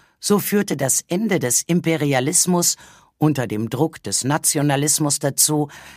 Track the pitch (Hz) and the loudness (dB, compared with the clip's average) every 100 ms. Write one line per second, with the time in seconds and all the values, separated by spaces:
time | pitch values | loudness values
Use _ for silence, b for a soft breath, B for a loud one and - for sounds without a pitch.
0 | B B - 202 - 202 202 147 135 - | B B 0 0 2 0 0 -2 0 -2
1 | - 180 220 175 127 - - 170 160 160 | -2 -2 0 0 2 -2 2 0 2 0
2 | 147 135 131 180 180 175 175 - B B | 2 0 2 0 2 2 0 -4 B B
3 | B - 151 135 113 107 113 123 160 - | B 0 0 2 -2 -4 -4 -2 -2 -4
4 | 104 - 127 143 - 147 147 139 151 - | -6 -4 -2 0 0 0 2 0 0 0
5 | 151 - 139 - - 151 143 B B | 0 0 -2 0 2 2 -2 B B